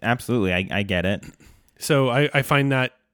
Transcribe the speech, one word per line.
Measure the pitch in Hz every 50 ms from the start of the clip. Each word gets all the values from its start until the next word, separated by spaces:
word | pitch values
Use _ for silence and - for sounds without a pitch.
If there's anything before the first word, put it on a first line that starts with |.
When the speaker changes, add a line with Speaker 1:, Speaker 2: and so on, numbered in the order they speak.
Speaker 1:
Absolutely. | - 113 120 127 - - 120 120 98 92 90
I, | 90 95 -
I | - 98 101
get | 98 95 90 87
it. | 95 101 - - - - _ - - - _ _ _ _
Speaker 2:
So | - - - 156 139 135 127
I, | 117 139 147 143 -
I | 139
find | 131 - 151 139 139 139
that, | 135 131 127 123 _ _ _ _